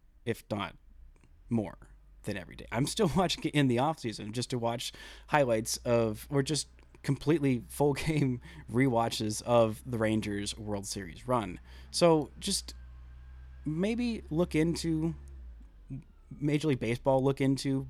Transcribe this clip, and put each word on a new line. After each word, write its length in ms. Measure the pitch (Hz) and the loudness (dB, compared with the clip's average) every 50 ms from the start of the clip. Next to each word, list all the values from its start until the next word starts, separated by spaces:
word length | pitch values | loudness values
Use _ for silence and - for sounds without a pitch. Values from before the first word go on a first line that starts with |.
| - - _ - - | -20 -20 _ -6 -4
if 180 | - 110 - - - | -4 -4 -4 -6 -6
not 240 | 110 101 95 78 - - - - - - - - - - - - - - - - | -4 -4 -4 -4 -6 -12 -20 -20 -20 -20 -20 -20 -20 -20 -20 -20 -20 -20 -4 -2
more 300 | 120 113 101 80 - - - - - - - - - - - | 0 0 0 -2 -8 -14 -18 -20 -20 -20 -20 -20 -20 -12 -8
than 120 | 110 98 | -8 -8
every 200 | 95 - - - | -8 -8 -10 -14
day. 100 | - - - | -16 -10 -4
I'm 160 | 107 117 143 | -2 0 0
still 240 | - - - 214 160 | 0 2 2 2 2
<laughs> 40 | 127 | 4
watching 280 | 185 180 165 - - - | 2 2 2 0 -2 -4
it 100 | 151 - | 0 2
in 140 | 147 139 127 | 4 4 4
the 100 | 120 117 | 4 4
off 220 | 135 160 156 - | 2 0 -2 -4
season 320 | - 113 104 - 101 107 | -6 -6 -6 -6 -8 -8
just 180 | 110 123 120 - | -6 -6 -4 -4
to 80 | 131 120 | -4 -2
watch 340 | 117 117 117 123 - - - - - - - - - - | -2 -2 -2 -4 -6 -8 -10 -12 -16 -18 -18 -18 -4 2
highlights 500 | - 151 139 120 113 110 113 - - - | 4 4 4 4 4 2 0 -2 -6 -4
of, 480 | - 123 120 117 113 110 107 110 - - | 0 2 4 4 4 2 -2 -4 -6 -2
or 140 | 143 139 | 0 0
just 260 | 131 135 156 135 - - - - - - - - | 0 0 -2 -4 -4 -6 -12 -20 -20 -20 -20 -6
completely 600 | - - 139 131 - 147 165 170 143 139 127 117 110 - | -2 -2 -2 0 2 2 2 4 4 2 2 0 -2 -4
full 240 | - - 147 147 | 0 2 2 2
<laughs> 140 | 139 - - 165 | 2 2 0 0
game 320 | 156 147 143 131 123 123 - - - - - - | 0 2 2 0 0 -2 -8 -12 -16 -16 -10 -2
rewatches 720 | 113 120 135 135 117 113 117 117 - - 113 107 107 - - | 2 4 4 4 4 2 2 0 0 -2 -2 -2 -4 -4 2
of 360 | 120 120 120 113 110 107 - - | 4 6 6 6 6 2 -2 -6
the 100 | 131 123 110 | -6 -2 0
Rangers 600 | 110 107 110 110 101 107 101 101 101 101 - - | 2 2 2 2 0 0 -2 -4 -4 -6 -6 -8
World 280 | 107 107 104 101 101 | -6 -6 -6 -4 -4
Series 400 | - - 101 95 82 - - - 123 | -6 -6 -8 -8 -10 -12 -8 -2 0
run. 320 | 127 120 104 92 87 - - - - - - - | 0 2 0 -2 -6 -10 -12 -16 -18 -18 -16 -8
So 400 | - - 175 170 160 156 135 - - - | 2 6 6 8 8 6 4 0 -6 -8
just 340 | - 202 190 - - - - - - - - - - - - - - - - - - - - - - | -4 -2 -2 -2 -4 -6 -12 -14 -16 -18 -18 -18 -18 -18 -18 -18 -18 -18 -18 -18 -18 -18 -18 -8 -6
maybe 580 | 151 156 165 170 208 233 226 247 240 220 - - - | -4 -2 0 0 0 0 0 -2 -2 -2 -4 -6 -2
look 240 | 147 160 180 170 - | 0 0 0 2 4
into 600 | 151 160 170 156 - - 165 160 156 160 165 151 - - - - - - - - - - - - - - - 135 135 - - - - - - 139 110 | 4 4 4 2 0 0 0 0 0 0 -2 -2 -6 -10 -14 -16 -14 -14 -16 -16 -16 -18 -20 -20 -20 -14 -12 -12 -12 -12 -16 -20 -20 -20 -18 -8 -2
Major 280 | 143 147 143 151 156 156 | 0 2 2 2 2 2
League 120 | 135 117 | 2 2
Baseball, 420 | - 113 120 - - 139 135 131 | 2 0 0 2 4 4 4 6
look 180 | 131 135 135 - | 4 4 2 4
into 440 | 139 135 135 131 - 139 135 135 135 127 | 2 2 2 2 0 0 0 0 -2 0